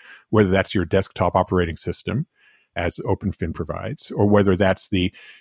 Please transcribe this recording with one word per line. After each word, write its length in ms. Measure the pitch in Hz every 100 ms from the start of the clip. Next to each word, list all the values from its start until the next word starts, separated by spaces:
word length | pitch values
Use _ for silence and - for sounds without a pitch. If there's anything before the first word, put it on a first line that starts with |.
| - - _
whether 200 | 110 98
that's 240 | 95 92
your 100 | 101
desktop 500 | 85 95 95 - 87
operating 420 | 92 90 92 85 78
system, 500 | - - - 107 - _ _ _ _ 87
as 240 | 87 -
OpenFin 480 | - 95 101 - 85
provides, 600 | - 82 - 95 151 -
or 160 | - 104
whether 260 | 104 98
that's 360 | 92 95 95 -
the 220 | 98 90 - - -